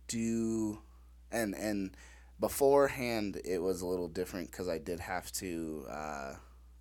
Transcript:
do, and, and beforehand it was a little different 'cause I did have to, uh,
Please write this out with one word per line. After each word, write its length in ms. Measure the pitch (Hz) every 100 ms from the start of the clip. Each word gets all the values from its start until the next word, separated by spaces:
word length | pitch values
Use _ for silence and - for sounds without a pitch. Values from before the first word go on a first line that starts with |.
| -
do, 720 | 117 113 113 113 113 107 104 - - - - -
and, 220 | 113 107 78
and 420 | 104 101 95 - - - - -
beforehand 1000 | 104 - 139 139 139 135 120 113 104 - -
it 140 | 90
was 200 | 92 90
a 60 | 90
little 220 | 90 87
different 420 | 82 90 98 82
'cause 160 | - 90
I 100 | 80
did 220 | 78 85
have 320 | 95 90 -
to, 520 | - 95 82 80 78 64
uh, 460 | 71 76 71 67 76 - - - -